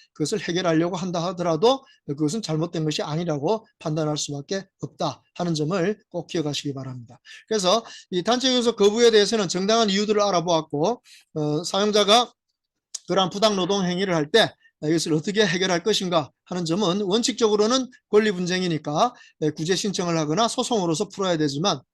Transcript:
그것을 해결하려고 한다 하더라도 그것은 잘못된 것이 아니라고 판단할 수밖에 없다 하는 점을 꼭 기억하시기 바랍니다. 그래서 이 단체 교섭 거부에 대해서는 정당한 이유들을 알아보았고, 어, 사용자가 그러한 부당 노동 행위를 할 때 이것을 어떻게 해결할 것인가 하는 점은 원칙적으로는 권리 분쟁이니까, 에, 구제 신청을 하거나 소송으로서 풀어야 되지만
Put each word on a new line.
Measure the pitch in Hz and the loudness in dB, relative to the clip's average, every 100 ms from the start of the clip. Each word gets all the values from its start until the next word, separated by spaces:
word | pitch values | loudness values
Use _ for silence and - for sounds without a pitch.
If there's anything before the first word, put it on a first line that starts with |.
| _ | _
그것을 | - 147 214 | -6 -4 -4
해결하려고 | - 175 175 160 175 180 | -4 -2 2 2 0 -2
한다 | 180 170 175 | -4 -4 -4
하더라도 | 175 175 160 226 269 - _ - | -4 -2 2 2 2 -4 _ -10
그것은 | 147 151 220 | -4 -2 -2
잘못된 | 180 156 175 165 | -4 -4 -2 -2
것이 | 156 143 | -4 -4
아니라고 | 151 156 175 147 151 220 - _ | -4 -4 -4 -2 -2 -2 -6 _
판단할 | 165 156 151 151 | -6 -2 -2 -4
수밖에 | - 143 143 196 190 _ | -6 -10 -6 -8 -8 _
없다 | 151 - 160 - _ | -14 -6 -6 -6 _
하는 | - 175 | -6 -4
점을 | 151 151 190 175 214 _ | -2 -2 0 -2 -4 _
꼭 | 175 160 | -12 -6
기억하시기 | 175 147 143 147 | -4 -4 -4 -8
바랍니다. | 135 131 127 117 - - - - | -8 -12 -14 -16 -20 -20 -20 -6
그래서 | 220 180 220 - - - | 0 2 2 0 -16 -6
이 | 180 | -2
단체 | 202 247 262 | 0 0 2
교섭 | 247 233 226 | 2 0 4
거부에 | 202 226 233 | 2 6 6
대해서는 | 214 202 220 180 | 6 4 0 -2
정당한 | 180 196 226 214 | -2 2 2 2
이유들을 | 196 208 208 | 0 0 0
알아보았고, | 202 180 175 160 156 147 185 247 _ - _ | 2 2 2 0 0 -2 -2 -2 _ -20 _
어, | 156 151 151 | -6 -2 -2
사용자가 | 175 196 208 208 196 240 240 _ _ _ _ _ _ - - | -2 0 2 2 4 4 2 _ _ _ _ _ _ -16 -2
그러한 | 180 180 | 0 0
부당 | 202 214 | 2 2
노동 | 196 175 202 | 2 0 0
행위를 | 180 180 196 | 0 -2 0
할 | 165 147 | -2 2
때 | 226 156 - _ _ | 2 2 -2 _ _
이것을 | 151 165 175 | 0 0 2
어떻게 | 151 208 202 | 0 0 0
해결할 | 196 180 185 170 | 2 2 0 0
것인가 | 214 208 185 170 131 _ | 0 -2 0 -2 -2 _
하는 | - 180 | -10 -6
점은 | 160 185 202 - | -2 0 0 0
원칙적으로는 | 196 226 240 214 220 208 214 262 254 - _ | 0 0 0 0 2 4 2 0 -2 -12 _
권리 | 214 214 | 4 4
분쟁이니까, | 180 175 185 180 151 151 156 240 - - _ | 0 -2 -2 -2 -4 -4 0 0 -2 -20 _
에, | 151 | -4
구제 | 151 160 180 | -2 -2 -2
신청을 | 208 175 175 165 | -2 -4 -2 -2
하거나 | 151 175 226 | 0 0 0
소송으로서 | - 233 226 170 151 202 | -2 -2 0 0 -2 -4
풀어야 | - 185 165 | -4 -2 0
되지만 | 151 139 196 143 - | -2 0 -2 -4 -8